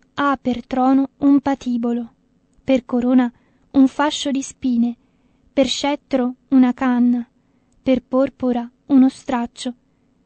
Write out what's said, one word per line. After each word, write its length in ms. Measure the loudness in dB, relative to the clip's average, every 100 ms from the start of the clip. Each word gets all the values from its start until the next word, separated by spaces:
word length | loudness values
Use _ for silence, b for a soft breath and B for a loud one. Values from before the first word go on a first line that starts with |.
| _
ha 240 | -4 -2 -2
per 260 | -4 -6 -6
trono 440 | -2 2 2 0 -2
un 220 | 2 2
patibolo, 720 | 0 -6 -4 -4 -4 -6 -8 _ _ _ _ _
per 220 | 0 0
corona 480 | 0 -2 2 2 2 _ _ _ _
un 180 | 2 2
fascio 420 | 2 -4 -2 -4
di 120 | -6
spine, 540 | -6 -8 -4 0 -2 -4 _ _ _ _ _
per 140 | -2 0
scettro 680 | 0 -4 -6 -4 -2 -2 -6 0
una 240 | 2 2
canna, 540 | 2 -2 0 2 0 -4 _ _ _ _ _
per 200 | -2 -2
porpora 680 | 0 -2 -2 -4 -4 -4 -8 _ 0
uno 220 | 4 4
straccio, 680 | 0 -8 -6 -6 -10 -14 -14 _ _ _ _